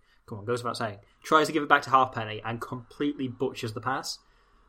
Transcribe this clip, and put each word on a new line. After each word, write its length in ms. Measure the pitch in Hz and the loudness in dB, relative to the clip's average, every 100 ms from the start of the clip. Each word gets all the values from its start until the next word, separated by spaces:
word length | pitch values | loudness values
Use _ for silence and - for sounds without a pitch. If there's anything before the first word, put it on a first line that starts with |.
| _ _ - | _ _ -14
Come 140 | 110 | -8
on, 40 | |
goes 180 | 104 120 | -4 -2
without 140 | 120 120 | -2 -4
saying. 220 | 113 101 - _ | -6 -8 -16 _
Tries 240 | - 156 151 | 4 4 4
to 80 | |
give 80 | 151 | 0
it 80 | 143 | 4
back 120 | 143 | 4
to 80 | 127 | 6
Halfpenny 520 | 131 131 120 107 107 | 6 6 0 -6 -6
and 160 | 113 117 | -6 -6
completely 680 | - 123 117 - 147 147 131 | -6 -10 -10 -4 -4 -2 -6
butchers 440 | 113 127 - 120 | -2 -4 -4 -8
the 80 | 113 | -6
pass. 380 | 117 139 - - _ _ _ _ | -4 -4 -6 -10 _ _ _ _